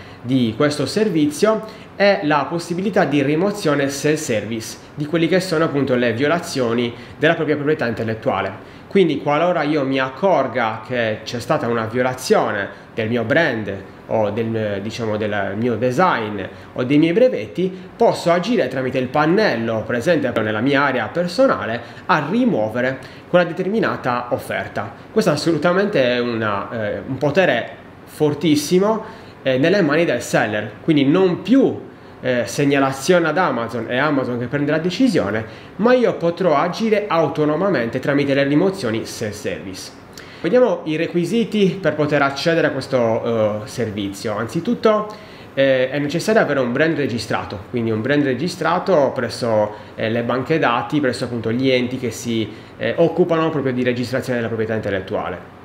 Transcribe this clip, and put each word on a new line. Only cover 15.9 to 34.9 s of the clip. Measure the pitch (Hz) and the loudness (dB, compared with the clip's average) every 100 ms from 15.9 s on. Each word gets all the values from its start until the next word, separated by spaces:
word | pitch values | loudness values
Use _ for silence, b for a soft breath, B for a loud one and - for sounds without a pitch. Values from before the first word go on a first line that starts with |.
| 127 180 135 107 104 95 B B | 2 2 2 -2 -6 -8 B B
o | - | -6
dei | 123 147 | 2 4
miei | 165 | 4
brevetti, | 175 254 196 104 - 185 180 B - | 4 2 2 -6 -4 -4 -4 B 0
posso | 226 160 175 | 2 2 2
agire | 175 180 240 135 | 0 2 0 0
tramite | 135 131 131 | -2 -2 -2
il | 127 | -2
pannello | 160 151 185 208 120 113 113 | 0 2 4 2 0 -2 -2
presente | 110 120 117 165 123 117 | -2 -2 2 2 2 0
nella | 107 107 | 0 0
mia | 127 139 | 2 2
area | 143 127 107 | 2 0 -2
personale | 165 180 - 262 104 101 117 B B B | -2 -2 2 2 2 -2 -6 B B B
a | 175 143 | 0 2
rimuovere | 220 254 143 107 117 123 135 - - - | 0 2 2 0 0 -2 -4 -10 -20 0
quella | 175 175 | 2 2
determinata | 165 185 220 127 120 131 120 - | -2 -2 0 0 -2 -2 -4 -2
offerta. | 127 - 98 98 - 107 - B | -4 -4 -6 -6 -6 -8 -10 B
Questo | 214 196 | 0 2
assolutamente | 147 165 160 175 175 202 170 | 2 2 2 2 2 2 2
è | 123 123 | 2 2
una, | 120 117 110 101 - | 0 -2 -2 -2 -4
eh, | 120 107 98 98 | -4 -4 -4 -6
un | 131 | -2
potere | 147 185 175 123 104 - - - | 0 2 2 2 -2 -12 -20 -20
fortissimo, | - - 151 143 175 147 - 180 202 220 - B B B | -14 -2 0 2 2 2 4 4 4 0 -4 B B B
eh, | 135 131 | -2 2
nelle | 156 202 | 4 4
mani | 165 147 170 | 4 4 2
del | 123 | 0
seller, | - 165 117 107 113 - | 0 0 2 0 -6 -6
quindi | - 156 | 0 2
non | 131 170 190 175 | 4 4 4 2
più, | - 269 208 107 - B B B | 2 4 4 2 -10 B B B
eh, | 131 123 113 | -2 -2 -2
segnalazione | - 143 139 135 131 - 180 165 | 0 2 4 2 0 2 2 4
ad | 151 | 2
Amazon, | 180 123 113 123 113 | 0 0 -4 -6 -4
è | 123 | 0
Amazon | 147 143 120 120 | 0 0 -2 -4
che | 120 | -4
prende | 143 147 | -2 0
la | 156 | 0
decisione, | 170 | -2